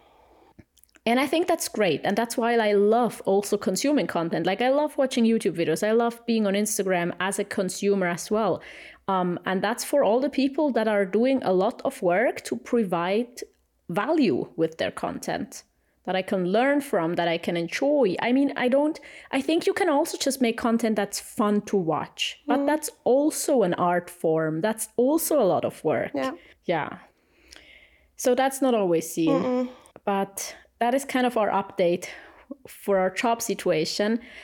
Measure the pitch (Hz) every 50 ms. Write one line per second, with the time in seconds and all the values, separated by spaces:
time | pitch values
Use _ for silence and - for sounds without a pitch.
0 | _ _ _ _ _ _ _ _ _ _ _ - - _ _ _ _ _ _ _
1 | - 220 233 254 285 285 - 320 359 349 339 320 - - - 220 208 180 147 120
2 | - - 202 208 233 226 - - 226 233 240 233 220 214 208 202 202 208 220 233
3 | 247 208 - - - - 190 196 202 - 220 202 - - 190 - - 277 294 262
4 | - - - 175 165 170 160 156 170 180 196 202 240 254 269 285 302 294 - -
5 | 269 262 - 254 226 226 226 220 - - 156 165 165 151 160 160 - 208 220 233
6 | 233 233 233 233 - - 233 220 214 196 196 202 214 208 - - 196 190 185 175
7 | 170 175 - - 180 190 196 220 202 202 - - 190 185 - - - 202 196 196
8 | 185 175 175 165 - - 214 214 226 196 151 - - - - - - - - -
9 | _ - 196 185 180 180 175 - - - 185 190 185 202 240 - - - - 285
10 | 269 190 214 254 262 294 - - 262 277 269 - 311 294 233 233 220 220 214 202
11 | 202 185 190 214 233 262 269 254 - - 190 180 185 226 269 - - - - -
12 | 196 175 175 190 233 302 - - - - 247 233 - - - 240 226 185 180 170
13 | 170 180 196 214 247 240 - - - - _ _ _ _ _ _ _ - 175 202
14 | - 269 320 320 269 190 131 110 - - - - 160 160 160 - 185 180 - -
15 | - 175 - - - - 160 - - - - - - _ _ _ _ _ _ _
16 | - - 180 185 185 - 214 190 180 175 190 220 247 277 285 294 277 - - 196
17 | - 165 175 170 175 170 165 170 - - 175 170 170 170 - - 269 277 294 294
18 | 254 190 175 - - 226 247 269 285 277 277 - 254 254 240 277 294 302 311 -
19 | - - - - - - - 269 262 - 320 339 320 403 392 - 403 339 294 277
20 | 330 330 - 339 - 277 262 - 254 233 226 - - 233 226 233 233 220 220 208
21 | 202 202 - - - - - - 220 208 208 208 202 - - 196 175 156 156 139
22 | 120 - - - - - - - _ - 240 277 277 285 294 302 302 - - _
23 | - - 240 277 285 311 - - - - 302 254 202 175 175 - 180 175 175 175
24 | 175 - - - - 165 160 160 156 156 156 160 165 214 220 220 - - _ -
25 | 240 262 302 330 - - 320 294 226 180 160 131 - - - - - 156 147 -
26 | - - - 285 262 262 262 - - - - _ _ - 175 160 143 - - -
27 | - - _ _ _ _ _ _ _ _ - - - - - - - _ _ _
28 | _ _ _ - - 262 247 247 262 269 269 - 277 262 240 220 202 180 170 160
29 | 165 - - - 165 165 - - - 254 254 247 254 247 - - - - - -
30 | - - 196 196 196 196 - - - - - - - _ _ - 226 240 240 277
31 | 269 - - 262 247 247 240 226 208 - - 196 202 - - - 185 175 175 180
32 | - - - - - - - - - - 269 - - - - - - - 202 190
33 | 185 185 185 - - 247 - - - - 190 185 - 185 170 156 160 165 - -
34 | 208 208 226 233 - - - -